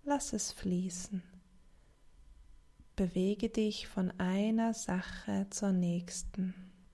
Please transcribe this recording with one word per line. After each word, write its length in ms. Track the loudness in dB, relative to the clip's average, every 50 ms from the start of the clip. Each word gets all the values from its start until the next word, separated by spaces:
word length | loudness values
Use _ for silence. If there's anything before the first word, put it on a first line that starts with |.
| _
Lass 280 | 2 0 0 0 -2
es 200 | -2 -2 -2 -4 -6
fließen. 680 | -4 -2 0 0 0 0 -2 -4 -8 -8 -6 -6 -6 -6 -8 -20 -20 -20 -20 -20 -20 -20 -20 -20 -20 -20 -20 -20 _ -20 -20 -20 -20 -20 -20 -20 -20 -20 -20 -20 -20 -20 -20 -20 _ -20 -12 0
Bewege 540 | 0 0 2 4 2 2 2 2 2 0 0
dich 380 | 2 2 2 2 2 -2 -8 -6
von 220 | -2 0 0 0 0 0
einer 540 | 0 2 2 4 4 4 4 4 4 2 0
Sache 760 | -2 -2 -2 -2 -2 -2 -4 -8 -8 -4 -2 0 0 0 -2
zur 220 | -2 -2 2 4
nächsten. 800 | 4 4 4 4 2 0 -2 -4 -8 -6 -6 -6 -4 -2 -2 -2 -4 -8 -14 -18 -20 -20 -20 -20